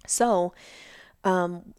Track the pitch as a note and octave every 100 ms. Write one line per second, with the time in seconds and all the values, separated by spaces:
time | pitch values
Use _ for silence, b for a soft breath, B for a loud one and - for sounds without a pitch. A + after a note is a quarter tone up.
0 | - - A#3 F#3+ F3 - B B B B
1 | B B G3 F#3 F3 F3 -